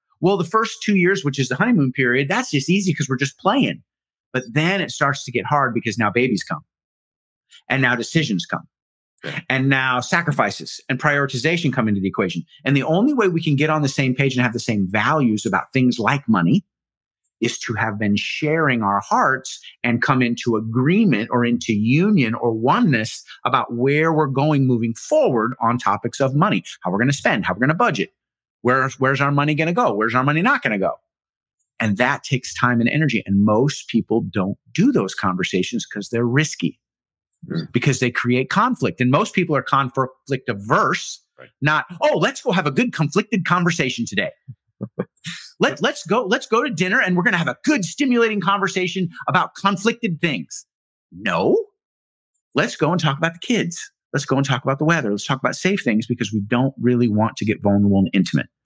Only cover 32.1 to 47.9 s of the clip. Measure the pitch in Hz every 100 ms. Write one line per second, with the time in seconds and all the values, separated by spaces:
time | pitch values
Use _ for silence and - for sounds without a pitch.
32.1 | 135 - 127 - - 123 120 117 147 156
33.1 | 113 - 98 104 107 143 - - 113 -
34.1 | 113 107 104 92 - _ - 240 240 95
35.1 | - 98 92 90 92 92 113 - 104 98
36.1 | 117 117 131 156 - - - _ _ _
37.1 | _ _ _ - 82 - 123 143 127 123
38.1 | - 120 123 135 190 240 247 117 - 127
39.1 | 143 220 - 156 143 - 135 131 135 131
40.1 | - - 135 - 101 104 175 139 180 -
41.1 | - _ - - - 143 151 - 175 196
42.1 | 180 208 269 262 185 147 135 247 - 147
43.1 | 202 - 208 147 180 175 - 135 - 113
44.1 | 98 92 - - 113 _ - 104 - -
45.1 | _ - - - - 247 - 233 - 160
46.1 | 220 196 254 - 220 285 165 180 240 196
47.1 | 180 202 180 131 - - 294 170